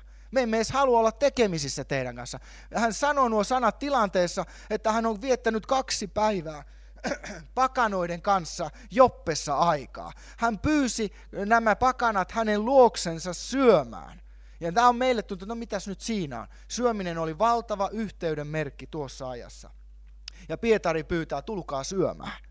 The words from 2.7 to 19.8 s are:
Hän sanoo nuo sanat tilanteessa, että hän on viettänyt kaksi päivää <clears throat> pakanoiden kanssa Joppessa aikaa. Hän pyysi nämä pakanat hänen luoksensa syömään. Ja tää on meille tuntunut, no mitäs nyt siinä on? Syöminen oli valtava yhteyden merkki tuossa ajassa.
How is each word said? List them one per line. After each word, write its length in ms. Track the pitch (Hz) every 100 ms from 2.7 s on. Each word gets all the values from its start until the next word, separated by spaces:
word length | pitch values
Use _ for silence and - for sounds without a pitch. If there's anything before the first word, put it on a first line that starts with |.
Hän 200 | 175 233
sanoo 340 | - 285 285 247
nuo 160 | 214
sanat 340 | 196 254 226 -
tilanteessa, 640 | 285 269 202 190 175 - 170 - -
että 220 | 214 220
hän 140 | 226 226
on 140 | 208
viettänyt 460 | 269 240 233 220 -
kaksi 400 | 269 262 - 196
päivää 580 | 208 214 196 156 147 - - - - 247
<clears throat> 460 | - - 180 -
pakanoiden 680 | - 254 254 220 190 175 170
kanssa 480 | 202 196 156 - 156 - -
Joppessa 640 | 202 254 - 170 147 -
aikaa. 580 | 139 170 151 123 - 82 - - -
Hän 220 | 233 202
pyysi 540 | 294 302 254 - 208 - -
nämä 440 | 175 202 226 226 190
pakanat 560 | 254 254 233 202 180
hänen 320 | 226 220 208
luoksensa 680 | 220 269 233 - 175 160 175
syömään. 880 | 170 - 262 254 175 120 95 69 - - - - -
Ja 120 | 170
tää 160 | 233 247
on 80 | 240
meille 260 | 254 233
tuntunut, 260 | - 185 196
no 60 |
mitäs 340 | 233 233 202 208
nyt 120 | 185
siinä 400 | - 214 147 117
on? 60 | 101 - -
Syöminen 500 | - 240 214 180 165
oli 200 | 160 160
valtava 500 | 233 233 226 202 196
yhteyden 540 | 214 208 - 170 151 147
merkki 400 | 156 139 - 131
tuossa 440 | 160 131 - 127
ajassa. 400 | 123 90 - - -